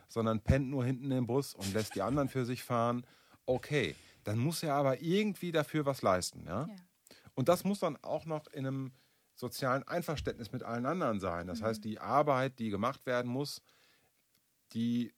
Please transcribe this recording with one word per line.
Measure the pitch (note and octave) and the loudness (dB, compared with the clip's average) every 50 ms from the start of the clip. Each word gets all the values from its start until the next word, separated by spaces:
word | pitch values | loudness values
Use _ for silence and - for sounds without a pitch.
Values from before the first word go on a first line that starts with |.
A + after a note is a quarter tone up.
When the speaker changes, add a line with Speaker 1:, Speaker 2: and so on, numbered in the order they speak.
| - _ | -20 _
Speaker 1:
sondern | - A#2 A2 A2+ A2 G#2+ | -2 0 2 2 2 2
pennt | - - C3 C#3 C#3 B2+ | 4 4 4 4 4 2
nur | C#3+ C3+ B2 | 0 0 0
hinten | B2+ C3+ A#2+ C#3 C#3 | 0 0 -2 -2 0
im | C3 C3 B2+ A2 | 0 0 2 2
Bus | A#2+ C#3 C#3 - - | 2 0 0 -2 -8
und | - G2 G2 F#2+ | -8 -6 -2 0
lässt | A2 G#2+ - - | 0 0 0 -2
die | G2 F#2+ | -2 0
anderen | A2 C3+ D3 C#3 B2+ | 2 2 2 0 0
für | - C3 B2 | 0 -2 -2
sich | A#2 B2+ A#2 - | -2 -4 -6 -4
fahren. | - B2 A#2 A#2 A#2+ A#2+ B2 A#2+ - - - _ _ - _ _ - | 0 0 2 2 2 0 -2 -4 -8 -18 -20 _ _ -20 _ _ -2
Okay, | C3 B2 - - C#3+ D3 G#2+ D#2 C#2 - - - - - _ | 0 0 0 0 0 2 2 0 -2 -6 -14 -20 -20 -10 _
dann | G#2 G#2 A#2 | -2 0 0
muss | B2 E3 E3 - - | 0 0 0 0 -2
er | D#3 C#3 | 0 2
aber | C#3+ C#3+ C3+ C3 B2+ | 4 4 4 2 2
irgendwie | D#3 E3 F3+ G#3 G#3+ G#3+ F#3+ - - F3 | 2 2 2 4 2 2 0 -2 -4 0
dafür | E3 D#3+ C#3+ - - D#3 C#3+ | 0 0 0 2 0 0 0
was | C#3 C3 - - | 0 0 2 4
leisten, | G2+ F#2 F2+ F2 - - E2+ - | 4 4 4 2 -2 -6 -10 -10
ja? | D2+ F2 A2 D3+ A3+ | -6 -4 -4 -4 -6
Speaker 2:
Ja. | G#3 F#3 - _ _ _ _ _ - - - - - | -8 -12 -18 _ _ _ _ _ -20 -20 -20 -10 -4
Speaker 1:
Und | C3+ C3 E3 | 2 4 4
das | F3+ F3 - | 4 4 4
muss | F#3+ G3+ - | 0 0 0
dann | F#3+ E3 C3+ - | 0 -2 -2 -4
auch | - E2+ C#3+ D#3 D#3 | -6 -4 -4 -4 -4
noch | D#3+ D#3 D3+ D3+ - | -4 -6 -6 -6 -8
in | - D3 C3+ C3+ | -8 -6 -4 -4
einem | C3+ C3+ C3+ B2+ C3 _ _ _ _ _ _ _ _ | -4 -4 -6 -8 -10 _ _ _ _ _ _ _ _
sozialen | - B2+ A#2+ - - C#3+ B2+ B2+ C3+ B2+ | -10 -8 -8 -6 -2 0 2 2 0 0
Einverständnis | - D#3 F3 E3 - D#3 - - C3+ A2 - A#2 - | -2 -4 -4 -2 -2 -4 -2 -4 -4 -6 -6 -8 -8
mit | - B2 - | -8 -8 -6
allen | G#2+ A#2 A#2+ B2 | -4 -4 -2 -2
anderen | C3+ E3+ F#3+ D#3+ B2 A2 G2 | -2 -2 0 0 0 0 0
sein. | F#2+ F#2 E2+ E2+ F2 F2+ | 0 -2 -2 -2 -4 -6
Das | F2 - | -6 -2
Speaker 2:
Mhm. | G#2 | -2
Speaker 1:
heißt, | A2+ A2+ G#2+ G#2+ | -2 -2 -2 -4
die | G#2+ G#2+ - | -6 -8 -6
Arbeit, | - G2+ B2 C#3+ D3+ D3 C3+ B2+ C3 C3+ C3 - | -4 2 4 4 6 6 4 2 2 0 -2 -4
die | A#2 A2 | -4 -2
gemacht | G2+ G2 A#2 B2 C#3 - - | 0 0 0 -2 -2 -4 -4
werden | C3 B2 B2 B2 B2 | -2 0 0 0 0
muss, | B2 C3+ D3 C#3+ - - - _ _ _ _ _ _ _ _ _ _ _ _ _ _ _ _ _ _ _ _ _ - | -2 -2 -4 -4 -6 -10 -14 _ _ _ _ _ _ _ _ _ _ _ _ _ _ _ _ _ _ _ _ _ -4
die | A2+ A#2 A#2+ A#2+ A#2+ A#2+ A2 - | -2 0 0 2 0 0 -2 -6